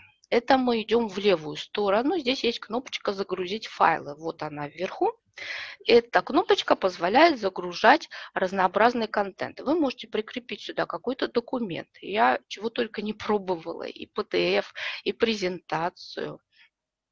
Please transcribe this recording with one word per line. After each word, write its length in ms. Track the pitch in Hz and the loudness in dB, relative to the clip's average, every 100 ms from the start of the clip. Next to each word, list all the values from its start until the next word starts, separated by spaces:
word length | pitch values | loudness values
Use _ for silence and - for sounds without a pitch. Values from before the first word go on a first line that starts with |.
| - _ _ | -18 _ _
Это 280 | 233 233 262 | 0 4 4
мы 240 | 247 226 | 4 0
идем 260 | 208 226 226 | 2 0 0
в 80 | 185 | 0
левую 400 | 202 175 151 - | 2 2 0 -10
сторону. 600 | - - 208 202 269 370 | -8 -2 2 2 2 0
Здесь 240 | 254 269 | 0 0
есть 160 | 233 233 | 0 -2
кнопочка 540 | - 226 - - - | -4 -8 -6 -6 -4
«Загрузить 520 | 196 196 185 180 220 - | -4 -4 -6 -4 -6 -6
файлы». 500 | - 185 151 143 147 | 2 2 2 -4 -10
Вот 280 | 160 - | -8 -8
она 240 | 156 147 147 | -8 -8 -10
вверху. 440 | 156 185 - 392 - _ - - - - - - | -6 -8 -2 -2 -2 _ -16 -12 -10 -12 -4 4
Эта 340 | 233 - - | 6 6 0
кнопочка 540 | - 269 415 403 - - | 2 2 2 2 2 2
позволяет 640 | 190 180 175 240 339 262 | 2 0 2 6 6 6
загружать 720 | 202 - 180 175 220 302 - - - 185 | -2 -4 -8 2 6 6 2 -16 -10 -4
разнообразный 720 | 185 196 185 202 233 240 220 | -2 2 2 4 4 2 -2
контент. 520 | - 202 - 123 - | -2 -4 -6 -10 -6
Вы 140 | - 339 | -2 2
можете 320 | 277 - - | 0 -2 -8
прикрепить 540 | - 214 254 240 202 | -6 -6 -8 -10 -10
сюда 240 | - 170 165 | -8 -4 -4
какой-то 420 | 170 - 269 311 | -4 -6 -4 -2
документ. 640 | - 233 254 220 151 - - | -2 -2 -4 -4 -6 -10 -14
Я 380 | - 202 247 254 - | -6 2 2 2 -4
чего 220 | - 220 | -10 -6
только 320 | - 226 - | -4 -4 -4
не 120 | 208 | -6
пробовала. 680 | 214 - 208 185 170 165 - - | -4 -2 0 0 -4 -6 -10 -10
И 180 | - - | -12 -10
P 180 | - | -8
D 340 | 202 175 175 196 | -2 0 2 0
F, 140 | - - - - | -2 -6 -8 -6
и 100 | - | -6
презентацию, 1300 | 196 226 214 185 180 - 156 170 - - - 151 156 _ _ _ _ _ _ _ | 0 0 0 -4 -4 -6 -4 -4 -6 -14 -10 -10 -12 _ _ _ _ _ _ _